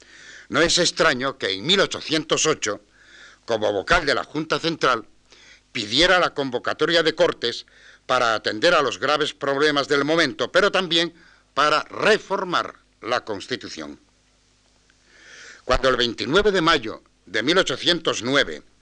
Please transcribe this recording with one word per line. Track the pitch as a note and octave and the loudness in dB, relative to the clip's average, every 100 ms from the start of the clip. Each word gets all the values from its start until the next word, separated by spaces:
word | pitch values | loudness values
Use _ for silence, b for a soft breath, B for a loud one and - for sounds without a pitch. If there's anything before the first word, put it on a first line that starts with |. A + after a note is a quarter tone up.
| B B B B B | B B B B B
no | C3 | 0
es | E3 F3 | 2 2
extraño | E3+ - E3 B2+ C3+ - | 0 2 0 2 -4 -4
que | G#2+ | -4
en | F#2+ B2+ | -4 0
mil | G3 | 2
ochocientos | D#3 F2+ - D#3 - C#3 D#3+ | 2 -2 -4 -4 -2 0 0
ocho, | C#3+ G#2+ G2+ _ B B B B B - | 0 -2 -6 _ B B B B B -4
como | A2+ G#2 | -2 0
vocal | G2+ F2 F3 C#3 | 0 2 0 2
de | |
la | A2+ | -2
Junta | - D3+ D#3+ D3 | -2 -6 -4 -2
Central, | E3 D3+ D3 A#2 - _ _ B B B B | -2 0 0 0 -4 _ _ B B B B
pidiera | - G#2 B2 F3+ F3+ | -10 -4 0 2 4
la | D#3+ | 2
convocatoria | - C3+ A#2+ G2+ G#2 D#3 E3+ | -2 -4 -4 -4 -2 0 2
de | D#3+ - | 0 2
Cortes | E3+ - A#2+ - - B B B - | 0 0 -6 -6 -12 B B B -2
para | B2+ A#2+ G#2+ | 2 2 0
atender | A2 G#2+ E3 | -2 0 2
a | E3+ | 4
los | C3 G2+ | 2 -2
graves | C3 D3+ D3 | -2 0 -2
problemas | - C#3 C#3 D3+ C#3+ C3 | -4 -4 0 2 2 0
del | C#3+ C#3+ | 0 2
momento, | E3 D3 G#2+ A#2+ | 2 0 -2 0
pero | F3+ G3 | 2 2
también | F#3+ F#3 E3 E3+ b b b b | 2 0 0 0 b b b b
para | - D3+ D3+ | 0 2 2
reformar | - - G3 G#3+ - G3 F#3+ C#3+ G2+ - _ _ | -2 -2 2 2 0 -6 -2 -2 -2 -8 _ _
la | G#2+ A#2+ | -4 -4
Constitución. | - G2 - B2 F2+ - D2+ C#2 _ _ _ _ _ _ _ _ _ B B B B B B B - | -2 -8 -6 -8 -8 -14 -14 -16 _ _ _ _ _ _ _ _ _ B B B B B B B 0
Cuando | B2+ C3 | 2 4
el | B2 | 2
veintinueve | A#2+ - G#2+ F3+ G#3 | 0 -2 0 2 2
de | F#3 | 2
mayo | D#3+ D#3+ A2 D#2+ _ _ - | 2 2 0 -14 _ _ -8
de | G#2+ | -4
mil | A#2+ F3+ | 0 0
ochocientos | E3 C3 C3 F3 D3 A#2 | 0 -2 -2 -2 -2 -4
nueve | A#2 C#3 F#2+ D2 - _ | 0 0 0 -4 -16 _